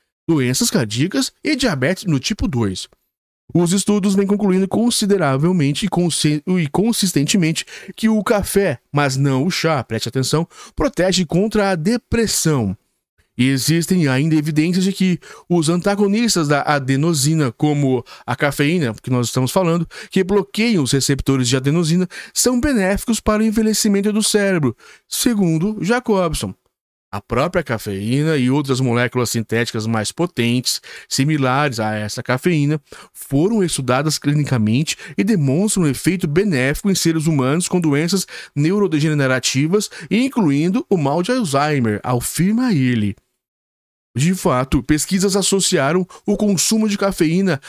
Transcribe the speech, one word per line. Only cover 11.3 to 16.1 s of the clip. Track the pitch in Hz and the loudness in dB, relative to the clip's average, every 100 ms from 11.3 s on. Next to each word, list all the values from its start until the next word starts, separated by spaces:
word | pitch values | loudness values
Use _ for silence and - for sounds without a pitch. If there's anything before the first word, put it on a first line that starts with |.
| 165 214 214 196 | 0 2 0 0
a | |
depressão. | 185 160 233 - 233 214 - 160 143 104 95 _ _ _ _ _ - | 0 0 -2 -2 -2 0 0 0 0 0 -4 _ _ _ _ _ 0
E | 131 | 0
existem | 135 131 165 160 185 147 | 2 0 0 2 0 2
ainda | 131 160 | 2 2
evidências | 156 151 151 160 185 | 0 0 0 0 2
de | 185 | 0
que | 190 185 175 - - - | 0 0 0 -6 -20 -2
os | 175 151 | 0 2
antagonistas | 175 196 202 202 | 0 0 0 2